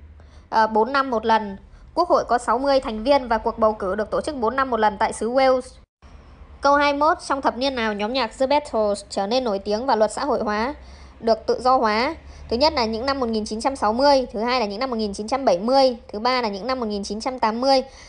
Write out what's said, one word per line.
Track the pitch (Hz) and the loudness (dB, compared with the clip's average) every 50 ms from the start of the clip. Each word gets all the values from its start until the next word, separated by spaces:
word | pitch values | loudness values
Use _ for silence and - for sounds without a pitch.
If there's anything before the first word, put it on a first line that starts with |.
| - - - - - - - - - - | -20 -20 -20 -20 -20 -20 -20 -20 -12 -4
Ờ, | - 220 220 214 | 0 2 2 2
bốn | 220 214 220 240 277 | 2 2 2 2 2
năm | 277 269 269 | 0 0 0
một | 247 214 220 | -2 -2 0
lần. | 226 220 220 214 202 196 196 - - - - - - - | 2 2 2 0 -2 -8 -12 -14 -20 -20 -20 -20 -6 -2
Quốc | - 247 - | 0 2 2
hội | - 247 - - | 2 2 2 2
có | 233 240 | 0 0
sáu | - - 220 254 | 0 0 -2 0
mươi | 269 277 277 262 | 2 2 2 2
thành | 262 262 220 214 220 | 0 -2 -4 -2 2
viên | 269 285 277 262 226 | 2 2 2 2 0
và | 233 220 | -2 -2
cuộc | 220 226 220 - | -2 -2 -2 2
bầu | 226 214 214 | 2 2 2
cử | 214 208 185 190 | 0 -4 -4 -4
được | 214 214 - | -4 -4 -4
tổ | - 175 | -4 -4
chức | - 311 302 | -4 -4 -4
bốn | 262 226 220 247 | -2 -2 -2 0
năm | 269 269 262 | 0 -2 0
một | 240 220 | 0 2
lần | 214 214 208 196 | 2 2 2 0
tại | 226 - - | -2 -2 -2
xứ | - 220 220 | -4 -4 -2
Wales. | 247 269 262 262 262 254 254 - - - - _ _ _ - - - - - - - - - - - - | 2 2 4 4 4 2 0 -6 -14 -20 -20 _ _ _ -20 -20 -20 -20 -20 -20 -20 -20 -20 -20 -8 0
Câu | - 277 285 | 2 4 4
hai | 285 285 294 285 | 4 4 2 2
mươi | 285 | 2
mốt, | 294 311 349 339 - - | 2 2 2 0 -2 -4
trong | 285 277 | -4 -2
thập | 277 254 220 226 | -2 -2 -2 -2
niên | 262 277 269 | -2 -2 -2
nào | 247 226 220 208 | -2 -2 -2 -2
nhóm | 202 208 214 254 | -2 -4 -2 -2
nhạc | 269 240 220 - - | -2 -2 -4 -2 -2
The | 269 262 | 0 2
Beatles | 285 294 294 - - 226 214 208 202 202 - - | 2 0 0 0 -2 0 0 0 0 -2 -6 -8
trở | - 208 196 196 | -6 -4 -2 -2
nên | 240 262 262 | -2 -2 0
nổi | 233 196 196 | -2 -2 -4
tiếng | - 208 202 214 254 | -2 -2 -4 -2 0
và | 277 247 | 0 2
luật | 214 220 208 | 2 2 2
xã | - - 262 | 0 -2 -2
hội | 294 240 196 220 | -2 -2 0 0
hóa | 226 208 208 220 262 294 - - - - - - - - - | -2 -2 -2 -2 -4 -6 -8 -12 -20 -20 -20 -20 -20 -18 -6
được | 233 226 220 220 - | -2 0 0 0 0
tự | - 233 - | -2 -2 0
do | 233 254 262 254 | 2 2 4 4
hóa? | 247 220 208 220 247 302 330 - - - - - - - | 4 2 0 0 0 -2 -4 -6 -12 -18 -20 -18 -10 -6
Thứ | 226 240 | -2 0
nhất | 285 311 320 | 2 2 2
là | 277 233 | 2 -2
những | 220 226 214 240 | -2 -2 -4 -4
năm | 277 277 277 | -4 -2 -2
một | 254 226 | -2 -2
nghìn | 226 214 208 | -2 -2 -4
chín | - 214 220 | -4 -6 -4
trăm | 240 269 269 | -4 -4 -2
sáu | 269 220 208 220 | -2 0 0 2
mươi, | 240 277 294 285 269 247 - - | 4 4 6 6 4 2 0 -4
thứ | 196 | -4
hai | 220 247 254 254 | -2 0 0 0
là | 220 | -2
những | 202 202 202 | -2 -4 -4
năm | 262 262 | -6 -4
một | 240 | -4
nghìn | 220 214 202 196 | -4 -4 -4 -4
chín | - 208 220 | -6 -6 -4
trăm | 262 262 277 | -4 -2 2
bảy | 233 - 175 | 2 2 2
mươi, | 202 240 262 277 262 262 240 226 - - | 2 2 4 4 4 4 2 -2 -8 -12
thứ | - 208 | -8 -4
ba | 220 247 254 254 | -2 0 0 0
là | 247 214 | 0 -2
những | 202 196 190 247 | -4 -6 -6 -4
năm | 262 262 | -4 -4
một | 233 | -4
nghìn | 214 208 202 202 | -4 -4 -4 -6
chín | - 202 220 | -6 -8 -6
trăm | - 277 254 247 | -6 -6 -4 -2
tám | - 220 214 233 | -2 -2 0 0
mươi | 254 277 269 262 262 269 - - - | 2 2 2 2 2 -2 -8 -20 -20